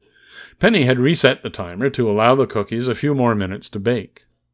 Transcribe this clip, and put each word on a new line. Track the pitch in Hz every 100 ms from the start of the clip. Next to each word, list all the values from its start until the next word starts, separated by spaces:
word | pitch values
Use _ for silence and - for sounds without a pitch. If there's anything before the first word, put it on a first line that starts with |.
| _ _ _ - - _
Penny | 196 214
had | 123 123
reset | 131 165 131 135
the | 110
timer | - 87 90 135
to | 135 117
allow | 104 117 135
the | 120
cookies | 110 101 113 127
a | 110
few | 147
more | 139 120 107
minutes | 95 101 -
to | 107
bake. | 104 123 95 _ _ _ _